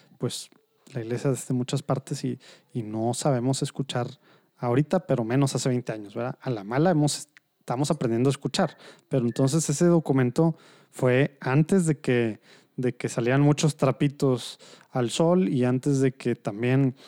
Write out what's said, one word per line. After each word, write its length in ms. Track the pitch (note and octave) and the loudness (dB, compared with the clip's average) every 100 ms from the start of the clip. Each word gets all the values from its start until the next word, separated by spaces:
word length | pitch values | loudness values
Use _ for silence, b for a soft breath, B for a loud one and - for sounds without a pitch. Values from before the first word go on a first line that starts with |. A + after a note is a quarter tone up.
| B _ | B _
pues, 320 | B2 - - _ _ _ _ | -6 -6 -12 _ _ _ _
la 80 | B2 | -10
iglesia 300 | A2+ A#2+ C#3+ | -6 -4 -2
desde 240 | B2 - | -2 -2
muchas 280 | B2+ B2 C#3 | -4 -2 -4
partes 400 | - C3 - C#3+ | -2 -4 -4 -8
y, 160 | B2+ B2 b b b | -6 -8 b b b
y 80 | B2+ | -10
no 320 | G#2+ G#2+ A#2 | -6 -4 -2
sabemos 480 | A#2 D#3 B2+ B2+ C#3 | -2 0 0 0 -2
escuchar 460 | C#3+ - C3 B2 A#2+ - b b b _ | -4 -6 -6 -6 -6 -10 b b b _
ahorita, 480 | B2 A#2+ D3+ F3+ - | 0 0 2 0 0
pero 180 | C3 | -2
menos 300 | A2+ C3 C#3 | 0 2 2
hace 160 | B2+ C3+ | 0 -2
veinte 200 | B2 A#2+ | -2 -4
años, 240 | A2 G2+ | -8 -10
¿verdad? 220 | A2+ A#2+ - | -8 -8 -8
A 80 | C3+ | -6
la 140 | A2+ | -6
mala 260 | G2 B2+ F3 | -4 0 2
hemos, 380 | D#3+ D3 - - _ _ _ | 4 2 -2 -10 _ _ _
estamos 300 | - B2 D3 | -8 -4 -2
aprendiendo 380 | D#3+ A#2+ A2+ C3 | -2 0 2 2
a 40 | |
escuchar, 440 | C#3 C3+ - F3+ - B B _ | 0 -4 -2 -2 -4 B B _
pero 160 | C#3 | -2
entonces 460 | A#2+ A2+ C3 D#3+ D#3 | 0 0 0 2 -2
ese 160 | C#3+ F3 | 2 4
documento 680 | E3+ D#3 C3+ B2 C#3 E3 D#3 b b b | 4 4 2 2 2 2 0 b b b
fue 480 | - B2+ B2+ C#3+ - | -2 2 2 2 -2
antes 460 | C3 C3+ D#3 G3 D#3+ | 0 2 4 2 2
de 120 | D3 | -2
que, 420 | - B2 A#2 G2+ b b b - | 0 0 0 -4 b b b -4
de 180 | B2 | -4
que 140 | - A#2 | -4 -6
salían 320 | - A#2 C3+ | -2 0 4
muchos 360 | D3 D3 D#3+ - | 4 4 0 0
trapitos 800 | C3+ B2+ D3 C#3 C#3 B2 - - B B B | 0 0 -2 0 0 0 -4 -16 B B B
al 180 | C3 A#2 | -4 -4
sol 400 | - E3 F3+ F#3+ | 0 2 4 2
y 160 | D3 | 2
antes 360 | B2 B2+ D3 C#3 | 0 0 0 2
de 120 | C3+ | 2
que 220 | - B2 A#2 | 0 -4 -4
también, 580 | - G#2 A#2+ C3 C3+ - | -6 -4 0 2 2 -2